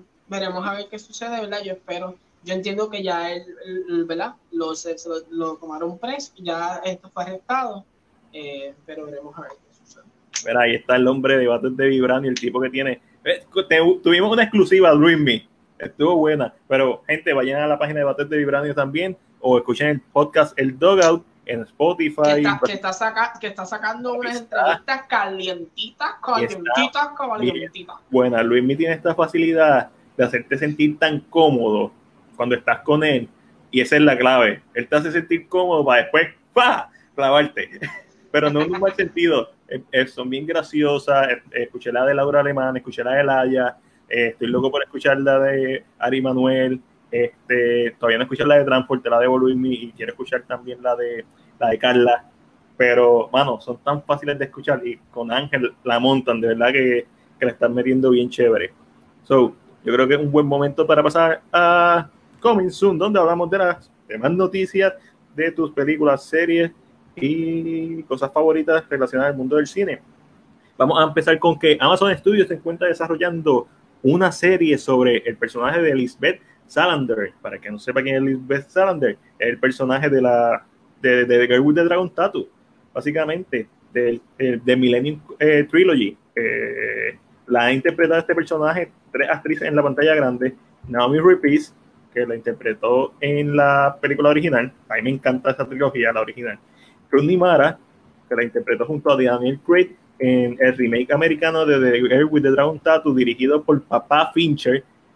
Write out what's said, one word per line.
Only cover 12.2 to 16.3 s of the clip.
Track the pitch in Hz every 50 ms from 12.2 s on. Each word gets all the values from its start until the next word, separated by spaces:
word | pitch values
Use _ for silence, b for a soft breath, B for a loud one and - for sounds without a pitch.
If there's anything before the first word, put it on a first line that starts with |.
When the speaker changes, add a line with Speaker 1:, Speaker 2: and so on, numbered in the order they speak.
| 139 135
Speaker 2:
el | 123 -
tipo | 120 123 120 127
que | 131 131
tiene, | 131 135 135 135 120 - b b b b _
eh, | 139 175 - - _ - 190 185 -
te-, | 165 160 165 175 185 180 -
tuvimos | 165 175 175 190 214 226
una | 233 226
exclusiva, | 214 - 208 185 - 185 185 185 165 151
Luismi, | 147 151 170 165 156 147 131 113 110 - _ _ _ _ _ _ _
estuvo | - - - - 147 165 180 160
buena, | 156 151